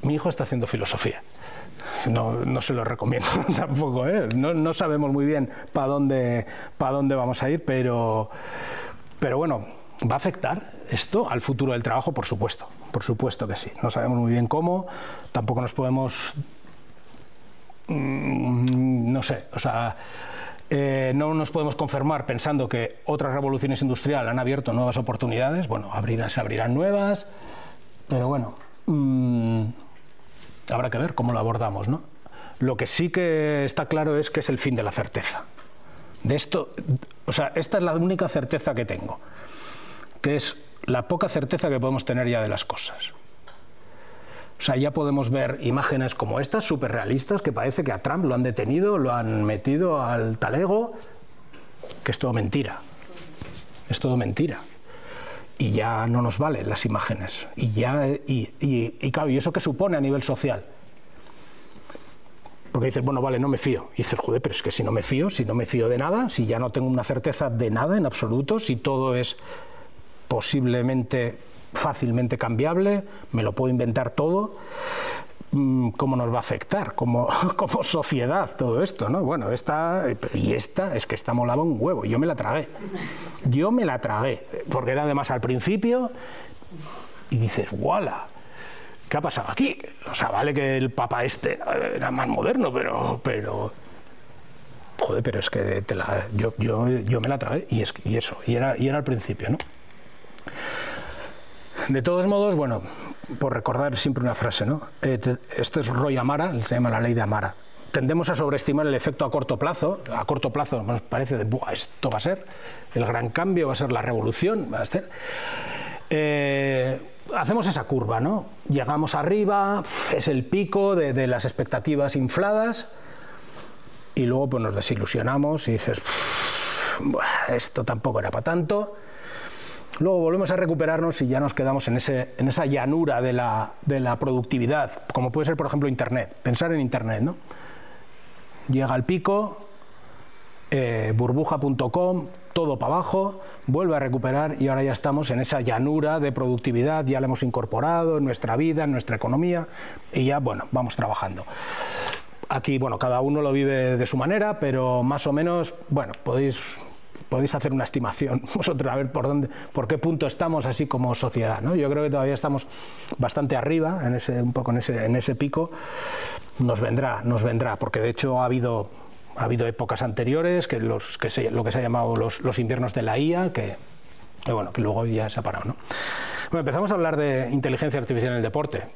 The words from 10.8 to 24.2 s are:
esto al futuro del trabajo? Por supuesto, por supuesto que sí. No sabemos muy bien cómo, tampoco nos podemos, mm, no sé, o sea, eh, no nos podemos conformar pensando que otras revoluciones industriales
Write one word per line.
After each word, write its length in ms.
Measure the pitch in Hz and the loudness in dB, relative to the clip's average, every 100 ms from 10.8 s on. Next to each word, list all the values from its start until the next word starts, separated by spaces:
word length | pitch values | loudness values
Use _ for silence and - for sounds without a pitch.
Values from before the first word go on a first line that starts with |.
| - | -4
esto 400 | 117 - 202 - | -2 0 0 2
al 120 | 120 | 0
futuro 320 | - 127 135 | 0 0 2
del 80 | 120 | 0
trabajo? 300 | 117 117 151 | 2 0 0
Por 140 | 131 - | -2 -2
supuesto, 420 | 104 104 - - - - | -2 -2 -4 -10 -14 -6
por 100 | 117 | -4
supuesto 460 | - 113 131 - 113 | -2 0 0 0 -4
que 80 | 101 | -4
sí. 160 | - - | -6 -4
No 80 | 120 | -2
sabemos 300 | 123 117 123 | 0 2 2
muy 120 | 117 | 4
bien 160 | 120 117 | 4 4
cómo, 380 | 147 170 185 180 - - - - | 2 2 0 -2 -10 -12 -12 -6
tampoco 300 | 123 110 120 | -4 0 0
nos 120 | 123 | -2
podemos, 640 | - 127 131 131 - - 147 - - - - - - - - - - - - - - - | 0 2 2 0 0 -2 -2 -8 -12 -16 -14 -14 -14 -14 -14 -14 -14 -14 -14 -14 -14 -4
mm, 1200 | 156 135 135 143 127 123 123 127 127 131 127 117 | -2 0 -2 0 0 2 4 4 4 4 4 2
no 120 | 131 | 2
sé, 220 | - 120 - | 0 -4 -4
o 60 | 123 | -4
sea, 360 | 131 113 117 - - - - - - - - | -2 0 -2 -6 -12 -12 -12 -12 -12 -12 -2
eh, 440 | 143 139 135 131 131 | 0 2 2 2 2
no 180 | 151 | 2
nos 160 | 160 151 | 2 0
podemos 260 | 165 151 127 | 0 -2 0
conformar 520 | 147 139 139 151 131 | -2 0 2 0 0
pensando 420 | 120 151 147 120 | -2 2 2 2
que 280 | 123 113 - - | 0 -2 -4 -2
otras 280 | 151 139 | 0 0
revoluciones 480 | 135 139 135 135 131 | 0 0 2 0 2
industriales 480 | 135 123 143 143 | 0 2 2 2